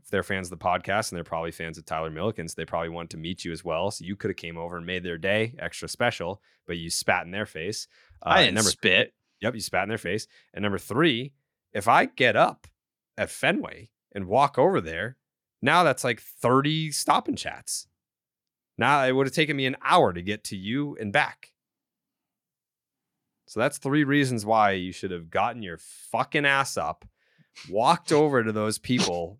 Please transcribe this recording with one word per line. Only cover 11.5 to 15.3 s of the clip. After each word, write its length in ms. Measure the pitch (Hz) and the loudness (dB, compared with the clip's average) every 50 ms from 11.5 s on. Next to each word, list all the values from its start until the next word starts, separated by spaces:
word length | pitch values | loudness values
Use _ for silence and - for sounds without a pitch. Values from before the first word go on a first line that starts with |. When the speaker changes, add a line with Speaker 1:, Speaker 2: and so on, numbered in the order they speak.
| _ _ _ _ - | _ _ _ _ -8
Speaker 1:
if 140 | 107 101 117 | -4 2 4
I 180 | 131 165 262 | 6 6 4
get 300 | 262 - - 127 120 101 | 2 2 2 4 4 6
up 320 | 120 131 123 - _ _ - _ _ _ _ _ _ _ _ - - | 6 4 4 2 _ _ -20 _ _ _ _ _ _ _ _ -4 -4
at 120 | 98 - | -4 -4
Fenway 600 | - - - 147 190 285 208 - - - 113 - _ _ _ _ - | -4 -2 0 0 0 0 -2 -8 -10 -14 -20 -20 _ _ _ _ -8
and 140 | 101 95 90 | -8 -4 0
walk 300 | 104 131 143 143 - - | 2 2 2 4 4 4
over 220 | 151 185 196 127 | 4 4 4 2
there, 380 | 87 78 80 85 101 120 131 _ _ _ | -2 -2 -4 -6 -6 -6 -8 _ _ _